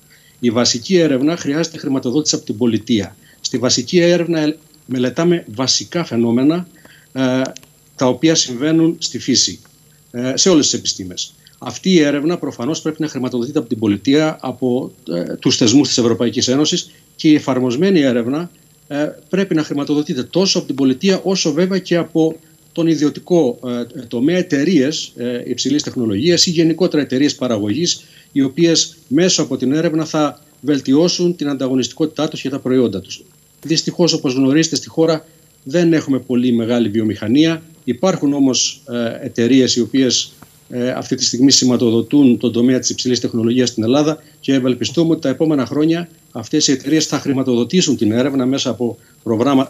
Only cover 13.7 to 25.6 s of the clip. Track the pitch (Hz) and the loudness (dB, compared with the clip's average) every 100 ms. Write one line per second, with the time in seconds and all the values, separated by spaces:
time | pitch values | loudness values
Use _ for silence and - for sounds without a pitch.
13.7 | 113 107 101 - 147 156 165 131 120 131 | -2 0 0 2 2 2 -2 -8 -4 -2
14.7 | 123 - - - 85 - - - - 117 | -2 -4 -12 -8 -6 -6 -4 -2 2 4
15.7 | 131 135 - 117 113 120 113 120 135 151 | 4 2 2 2 2 -2 -2 0 0 0
16.7 | 180 - - _ - 160 147 147 127 127 | -2 -6 -16 _ -2 2 2 2 -2 0
17.7 | 120 190 185 135 120 117 147 175 _ _ | 2 2 4 4 2 0 -4 -6 _ _
18.7 | _ - 143 151 - - 185 196 160 151 | _ -10 -6 -6 -8 -6 -2 0 0 -2
19.7 | 143 143 147 151 131 120 170 190 175 147 | -4 -2 -2 -2 -4 -2 0 0 0 -4
20.7 | 135 135 131 190 190 180 190 170 147 185 | 0 0 2 0 0 0 -2 0 0 0
21.7 | 190 180 170 165 165 160 160 _ _ _ | 0 0 -2 0 0 0 -2 _ _ _
22.7 | - 165 151 147 139 - 175 135 120 127 | -2 0 2 0 -2 0 2 2 -2 -6
23.7 | 120 120 135 120 120 139 180 180 139 156 | -6 -8 -12 -8 -2 0 0 0 0 2
24.7 | 170 131 160 - - 120 120 123 120 | 2 2 -2 -8 -8 -6 -6 -6 -4